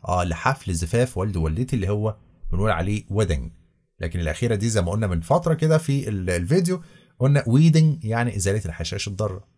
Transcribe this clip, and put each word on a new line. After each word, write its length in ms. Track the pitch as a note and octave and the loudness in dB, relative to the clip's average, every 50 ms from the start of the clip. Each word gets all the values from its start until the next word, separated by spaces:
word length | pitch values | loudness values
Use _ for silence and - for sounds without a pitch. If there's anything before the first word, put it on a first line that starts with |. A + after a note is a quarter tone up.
| - | -2
آه، 160 | - F2+ F2+ F2+ | -2 0 0 0
لحفل 500 | F2+ E2 - - B2+ C#3+ - - - F2 | -2 -4 -2 0 -2 -2 -2 -4 -4 -2
زفاف 440 | E2 E2 D#2+ - A#2 B2+ B2 - | -2 -2 0 2 0 0 0 0
والدي 220 | A2 - A2 F#2+ F2+ | -4 -4 -2 -2 0
ووالدتي 360 | D#2+ D#2 D#2 G2+ B2+ B2+ C3 | 0 0 0 -2 -2 -2 -2
اللي 140 | A#2 F#2 F#2 | -2 0 -2
هو 280 | G#2 G#2 G#2+ G#2+ G#2+ - - _ _ _ - - | -2 0 -2 -4 -4 -6 -18 _ _ _ -6 -2
بنقول 200 | E2+ F2+ G2+ A2 | 0 0 2 2
عليه 340 | F2+ E2 F2 G2 G#2 G#2 - | 0 0 0 -2 -2 -4 -4
wedding. 440 | - G2 G#2 F2 D#2+ F2+ C#2 A#1+ - - - _ _ _ _ _ _ _ _ | -2 0 0 0 0 0 -4 -4 -8 -14 -18 _ _ _ _ _ _ _ _
لكن 200 | - E2+ E2+ F2+ | -8 -6 -4 -2
الأخيرة 360 | E2 D#2 D#2 - A#2+ A#2 A2+ | -2 -2 -2 -2 0 0 0
دي 140 | G2 G#2+ A#2 | 0 0 0
زي 120 | G#2+ G#2 | 0 0
ما 100 | F2 E2+ | 0 0
قلنا 160 | G2 A2 G#2+ | 0 -2 0
من 140 | F#2+ F2 E2 | 0 -2 -2
فترة 320 | E2 - C#3+ E3+ E3+ E3+ D#3+ | 0 0 0 0 2 0 0
كده 240 | D#3 D#3 D#3 D#3 | 0 2 2 2
في 320 | D#3 D#3+ - C#3 C#3 - - | 2 2 0 -2 -2 -2 -4
ال-، 200 | G#2+ F#2+ F2+ F2+ | -4 -2 -2 -2
الفيديو، 540 | F2 F2 F2 F#2 D3 F#3+ F3 F3 F#3 F3+ - - - - _ _ _ _ | -2 -2 0 2 2 2 2 0 -2 -4 -8 -18 -20 -20 _ _ _ _
قلنا 220 | B2 C#3 C#3+ C#3+ | 2 4 4 2
weeding 640 | - A#2 A#2 C#3 D#3+ E3 D#3 D#3+ D#3 D#3 C#3+ - - | 2 4 6 6 8 8 6 6 6 4 2 0 -4
يعني 300 | G#2+ A2 A#2 A#2+ A#2+ - | -4 -2 0 -2 -2 -2
إزالة 260 | G#2 F2 G2+ G2+ A2 - | 0 0 0 0 0 -2
الحشائش 420 | E2 D#2+ - E2 - - G2 - | -6 -8 -6 -8 -6 -6 -6 -6
الضارة. 400 | G#2 G2 F#2+ G#2+ G2+ F#2 G2 - _ _ | -6 -4 -4 -4 -4 -4 -10 -14 _ _